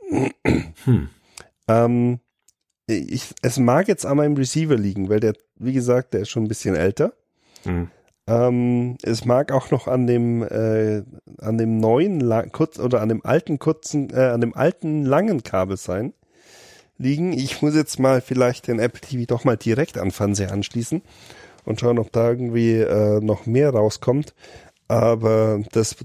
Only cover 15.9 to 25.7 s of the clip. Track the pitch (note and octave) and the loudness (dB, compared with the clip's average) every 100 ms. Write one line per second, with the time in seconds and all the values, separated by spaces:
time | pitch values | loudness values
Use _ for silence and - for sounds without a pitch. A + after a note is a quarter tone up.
15.9 | F#2 B2+ - _ _ _ - - - _ | -4 -6 -10 _ _ _ -20 -20 -20 _
16.9 | - C3 D3 F3+ C#3 C3+ - D3+ D#3 C#3+ | -6 -2 0 -2 -2 -4 -2 0 2 0
17.9 | - C3 B2+ - B2+ B2 B2 - A#2 A#2+ | 0 2 2 0 0 0 0 -4 -2 -2
18.9 | - - B2+ A#2 A#2+ C3+ A2+ A2+ A2+ - | -4 -8 -8 -4 -2 0 0 0 -2 -2
19.9 | - F#2 - G2+ G2+ F#2+ G2+ - A#2+ A#2 | -4 -6 -2 -2 -2 -4 -6 -6 -6 -4
20.9 | E3 - - - - - - - G#2+ A#2+ | -6 -8 -20 -20 -20 -20 -14 -8 -2 0
21.9 | A#2+ G#2+ A#2 A#2 A#2+ A#2+ A#2 A#2 A2+ A2 | 0 0 0 0 0 -2 2 2 2 2
22.9 | G#2 G#2 G#2+ G#2+ G#2 A#2 B2 D3 A#2 G#2+ | 2 2 2 0 -2 0 2 2 4 2
23.9 | - - C#3 D3+ _ - - - _ - | 0 0 -2 -4 _ -20 -20 -20 _ -2
24.9 | A2+ A2+ A2+ A2 A2 A2 G#2 G#2+ | 2 4 4 4 4 2 0 0